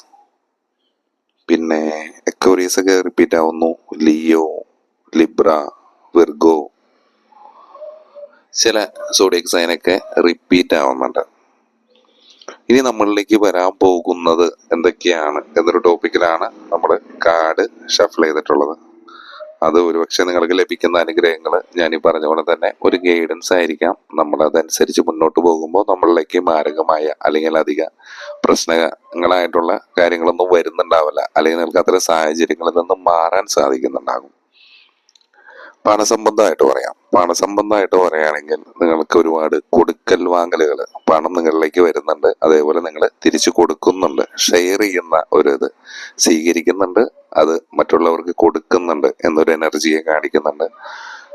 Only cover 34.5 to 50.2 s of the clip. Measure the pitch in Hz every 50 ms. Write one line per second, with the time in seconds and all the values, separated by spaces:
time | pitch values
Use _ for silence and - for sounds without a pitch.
34.5 | _ _ _ _ _ - _ _ _ _ _ _ _ _ _ _ _ _ _ -
35.5 | - - - - - _ - 107 104 104 107 - 113 110 107 107 107 110 107 92
36.5 | 76 - 71 67 67 65 64 - - _ _ - - - 87 85 85 85 95 98
37.5 | 101 101 104 104 107 104 95 - 92 92 90 82 78 78 78 78 76 76 73 76
38.5 | 78 78 - - - - 85 82 82 80 78 - - 87 80 82 80 80 78 78
39.5 | 78 76 - - - 85 85 82 82 _ - - 95 87 90 90 87 87 85 87
40.5 | 87 82 80 73 69 64 - - - - - - 82 78 78 82 90 87 82 80
41.5 | 78 80 80 78 - 87 87 82 76 76 71 80 76 73 73 80 - - - 80
42.5 | 80 78 73 76 78 85 85 80 76 78 90 113 - _ - - 80 78 - 92
43.5 | - - 85 80 78 - - 95 92 92 92 78 71 - - - - - - -
44.5 | 90 90 87 90 98 101 107 101 90 90 85 82 80 80 - - 73 76 73 71
45.5 | 69 64 64 69 - _ _ - - - - - - - - - 85 80 78 85
46.5 | 82 82 78 90 87 95 98 90 90 104 127 - _ _ - - - 82 78 78
47.5 | 80 - - _ - 71 73 - - 82 85 82 82 82 82 87 - - 85 82
48.5 | 80 82 - - 92 90 90 85 80 73 69 67 - _ - 85 80 78 80 82
49.5 | 80 80 80 78 - 76 78 78 78 78 80 82 78 78